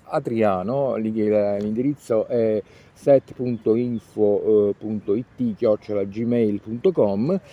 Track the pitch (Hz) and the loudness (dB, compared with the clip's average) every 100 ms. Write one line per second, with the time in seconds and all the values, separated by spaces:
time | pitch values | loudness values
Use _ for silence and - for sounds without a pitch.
0 | - 156 143 113 107 92 95 135 135 110 | -6 -6 -2 0 2 0 -2 -2 -2 -2
1 | 110 110 107 107 101 101 104 110 135 147 | -2 -2 2 2 2 -2 -4 -2 -2 -4
2 | - 113 101 123 113 107 - - - - | -2 -2 0 0 0 0 -4 -14 -20 -4
3 | 143 135 - - 127 117 117 113 123 113 | 4 4 2 -6 -6 -2 0 0 0 -6
4 | - 110 104 101 101 107 101 98 107 107 | -6 0 2 2 2 4 2 -2 -6 -6
5 | 101 104 127 - 120 - 113 104 - 101 | -2 -4 -4 -6 -4 0 0 0 -2 -4
6 | 98 101 117 120 110 101 - 120 190 160 | -4 -4 -2 2 2 0 -6 -2 0 2
7 | 107 98 131 190 - | 2 0 -2 -2 -6